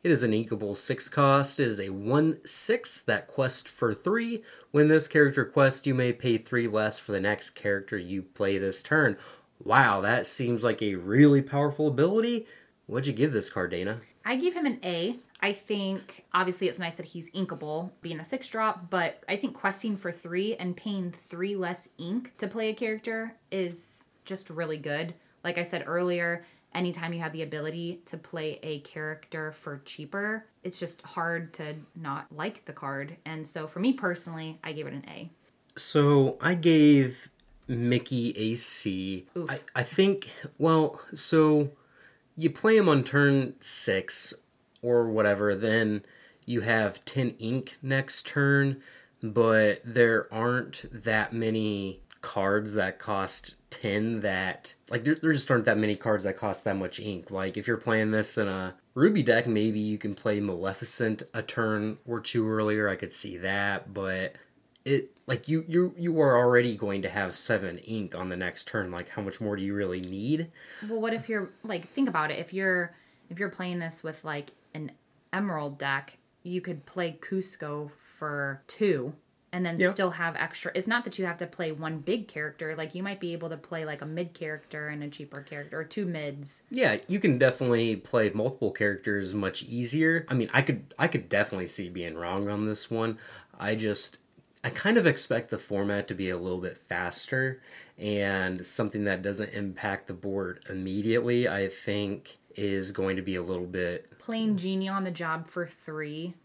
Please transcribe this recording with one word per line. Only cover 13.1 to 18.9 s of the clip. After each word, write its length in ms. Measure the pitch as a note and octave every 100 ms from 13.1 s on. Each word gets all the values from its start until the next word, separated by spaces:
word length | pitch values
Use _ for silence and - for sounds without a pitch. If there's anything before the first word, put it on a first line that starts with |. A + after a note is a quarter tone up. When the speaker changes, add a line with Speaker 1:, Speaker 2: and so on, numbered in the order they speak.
Speaker 1:
give 200 | A2 D3+
this 180 | A#2 -
card, 220 | - F2+
Dana? 280 | F2 F#2+ A2+ - _
Speaker 2:
I 120 | G#3+ C4
gave 180 | F4
him 120 | F4 D4
an 120 | A3
A. 320 | F3+ E3+ F#3 B3 _ -
I 120 | G3+
think, 720 | G3+ - G#3 G3 F#3+ - - _
obviously, 360 | F3+ F#3 F3+ F#3
it's 100 | -
nice 160 | E3+
that 120 | E3 -
he's 220 | E3+ E3
inkable, 580 | F#3+ F#3 D3 D3+ D#3 F#3 _
being 200 | E3 D#3+
a 40 |
six 240 | D#3+ B3+ -
drop, 400 | A3 G#3+ F#3+ F3